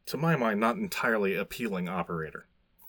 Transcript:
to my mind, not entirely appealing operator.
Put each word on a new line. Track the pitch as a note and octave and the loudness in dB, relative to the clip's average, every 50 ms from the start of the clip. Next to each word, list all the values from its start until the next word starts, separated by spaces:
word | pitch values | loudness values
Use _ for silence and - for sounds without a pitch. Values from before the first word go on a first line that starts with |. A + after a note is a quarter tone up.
| _ | _
to | - - - | -8 -4 0
my | D#3+ E3 E3 | 2 2 2
mind, | C3+ A#2+ A2+ G#2 G2+ | 4 4 2 2 4
not | A2 A2+ A#2 | 4 2 2
entirely | G#2 A2 F2+ - - - A#2+ A2+ G#2+ G2+ F#2+ F#2+ | 0 -2 -4 -2 0 2 2 2 4 4 2 2
appealing | F#2+ G2 - - - A#2 G#2+ G2 F2+ F2+ F2 | 0 -2 -4 -6 -6 -4 -2 -2 -2 -2 -2
operator. | F#2 F2+ E2+ - F2 D#2+ D#2 D2+ - - - _ _ _ _ _ _ _ - | -2 -4 -4 -4 -4 -6 -6 -6 -8 -12 -16 _ _ _ _ _ _ _ -20